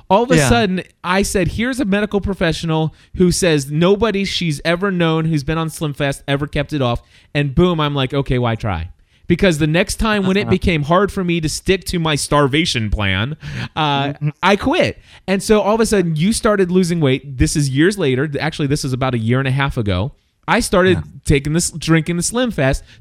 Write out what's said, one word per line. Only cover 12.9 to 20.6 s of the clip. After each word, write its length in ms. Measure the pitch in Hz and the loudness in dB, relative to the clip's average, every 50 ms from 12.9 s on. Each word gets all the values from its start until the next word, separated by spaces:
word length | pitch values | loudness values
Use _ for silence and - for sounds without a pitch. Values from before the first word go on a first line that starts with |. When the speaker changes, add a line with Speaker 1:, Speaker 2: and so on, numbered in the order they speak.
| 101 107 104 95 95 95 107 131 156 - - 147 143 123 120 117 - | -2 -2 0 0 0 0 -2 -4 -6 -10 -12 -10 -8 -8 -8 -6 -4
Speaker 1:
uh, 280 | - 156 147 143 139 139 139 | -4 -2 0 0 -2 -2 -4
Speaker 2:
Mm-hmm. 200 | 143 - 147 147 - _ | -4 -4 -4 -6 -4 _
Speaker 1:
I 140 | - 185 208 | 0 0 2
quit. 420 | 202 - 262 302 370 233 113 - - - - - - _ | 2 2 0 0 0 0 -2 -4 -8 -14 -20 -20 -10 _
And 160 | - 190 196 | -2 -2 -2
so 180 | - - 220 214 | 2 2 2 2
all 140 | 190 196 214 | 2 2 2
of 60 | 226 | 2
a 40 | 226 | 2
sudden 300 | - 220 196 180 170 160 | 2 2 0 0 0 0
you 160 | 147 160 202 | 0 0 0
started 380 | 226 - - 226 208 202 190 175 | 0 0 0 0 2 2 2 2
losing 300 | 180 185 190 165 175 170 | 2 2 2 2 0 0
weight. 360 | 156 135 131 139 - 143 135 | 2 2 0 0 -4 -6 -2
This 180 | 123 151 156 - | -2 0 0 2
is 140 | 160 147 139 | 0 0 0
years 300 | 131 139 156 180 - 196 | 2 2 2 2 2 0
later. 320 | 175 135 131 123 143 156 143 135 | 0 0 0 0 -2 -2 -4 -4
Actually, 280 | 123 156 156 - 156 135 | -4 -4 -4 -2 -2 -2
this 180 | 143 151 - | -2 -2 -4
is 80 | 139 127 | -4 -4
about 180 | 123 135 131 123 | -2 -2 -2 -2
a 40 | 120 | 0
year 200 | 110 113 123 131 | 0 0 0 0
and 80 | 135 | 0
a 40 | 135 | 0
half 260 | 131 139 139 139 - | 0 -2 -2 -2 -2
ago. 360 | 131 113 101 92 90 98 143 - _ _ _ _ _ _ | -4 -2 -2 -2 -2 -2 -4 -8 _ _ _ _ _ _
I 140 | - 165 220 | 0 0 0